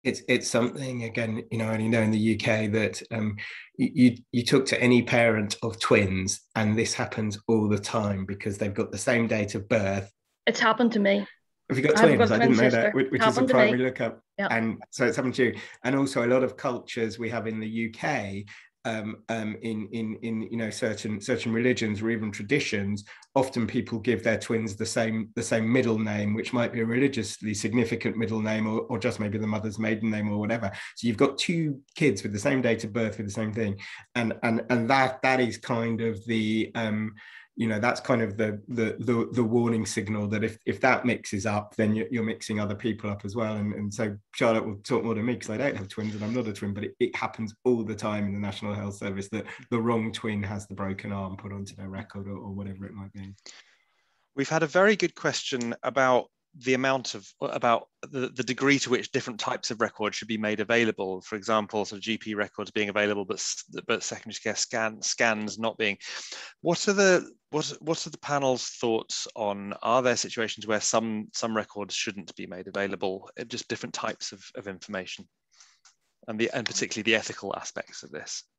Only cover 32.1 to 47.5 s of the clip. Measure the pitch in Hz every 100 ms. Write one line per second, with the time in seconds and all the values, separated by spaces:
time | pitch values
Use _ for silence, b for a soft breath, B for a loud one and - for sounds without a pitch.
32.1 | 101 107 101 143 135 120 113 110 110 110
33.1 | 107 101 104 107 107 107 101 B B B
34.1 | 120 113 - 120 113 - 123 113 135 131
35.1 | - 131 131 123 104 - 117 117 113 113
36.1 | 101 113 113 107 110 107 117 110 107 107
37.1 | 104 B B B - 113 107 120 123 -
38.1 | 120 110 104 107 104 - 117 110 - 117
39.1 | 117 113 117 110 120 117 113 107 - 101
40.1 | 107 101 107 110 - - - 131 123 123
41.1 | 110 - 101 107 104 104 - 107 107 113
42.1 | 123 107 113 - 107 104 104 117 104 107
43.1 | 101 101 113 110 107 104 104 104 104 110
44.1 | 104 _ - 123 113 110 98 - 117 113
45.1 | 107 117 117 - 107 139 107 98 - 107
46.1 | 104 107 123 113 98 104 101 101 - 120
47.1 | - 110 - 110